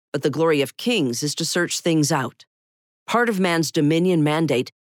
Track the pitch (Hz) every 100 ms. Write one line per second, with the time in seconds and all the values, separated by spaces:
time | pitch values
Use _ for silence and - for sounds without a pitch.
0 | _ 147 151 143 165 147 131 - 240 233
1 | 131 120 147 - 160 180 175 - 175 160
2 | 147 156 120 - - _ _ _ _ _
3 | - 226 240 190 180 165 156 170 147 165
4 | 185 170 147 156 156 123 127 _ _